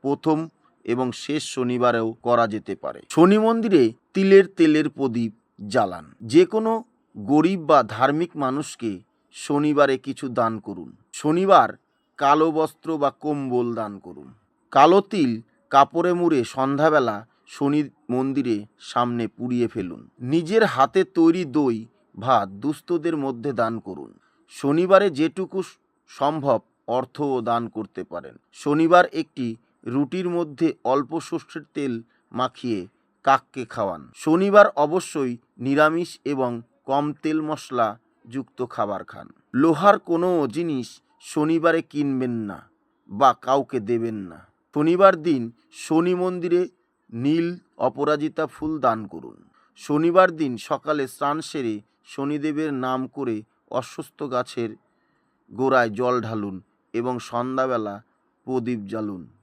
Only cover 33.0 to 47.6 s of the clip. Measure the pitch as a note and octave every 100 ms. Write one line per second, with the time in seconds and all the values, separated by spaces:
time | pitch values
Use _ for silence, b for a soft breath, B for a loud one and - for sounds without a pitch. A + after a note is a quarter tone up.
33 | _ _ - C3+ _ - A#2 - G2 E2
34 | C2+ - - E3 G3+ G3+ G3+ - D3 F3+
35 | - D#3+ C3 A#2+ _ - B2 C#3 D3+ E3
36 | E3+ - - C#3 B2+ A#2 A2+ _ - C3+
37 | D3 - D#3 D#3 D#3 D3+ - B2+ A2 A2
38 | _ _ - B2+ A#2 - B2+ - G#2 G2
39 | - - - - _ A#2+ D#3+ D3+ G3 G3
40 | - E3 F3+ F3 C#3 D3 E3+ C#3 A#2 -
41 | _ _ - D#3 D3+ E3 E3 E3 D#3+ D3
42 | C#3+ C3 B2+ A#2 G#2 E2 _ _ _ _
43 | _ G2+ C3+ A#2+ - C#3 C3+ B2+ G2+ A#2+
44 | A#2 G#2+ F#2 D#2+ _ _ _ C#3+ D#3 F3
45 | G3 F3+ D#3+ C#3 A#2 A#2 _ - - D#3+
46 | F3 F3+ F3+ F3+ E3+ F3 F3+ _ _ _
47 | _ A#2 C3+ E3 E3+ F3